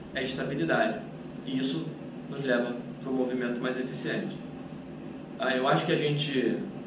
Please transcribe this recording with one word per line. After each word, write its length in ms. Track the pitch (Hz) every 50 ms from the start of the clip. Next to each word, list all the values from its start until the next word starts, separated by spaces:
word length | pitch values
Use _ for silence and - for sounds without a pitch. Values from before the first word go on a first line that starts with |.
| - - -
é 100 | 135 131
estabilidade. 720 | - - - - - 143 151 165 151 127 117 110 107 113 - - - - - - - - - -
E 120 | - 131
isso 280 | 131 - - 165 160 - - - - - - - - - -
nos 140 | 139 143 139
leva 320 | 131 120 120 120 120 120 - - - - - -
pro 100 | 131 131
movimento 480 | 131 127 123 127 120 120 120 120 120
mais 160 | 127 127 123
eficiente. 580 | 127 120 - - - - 135 120 107 95 - - - - - - - - - - - - - - - - - - - - - - -
Ah, 160 | 131 131 131
eu 120 | 127 131
acho 180 | 143 156 165 -
que 60 | 170 160
a 40 |
gente, 600 | - 147 147 147 143 - 139 135 127 117 110 - - - - - - -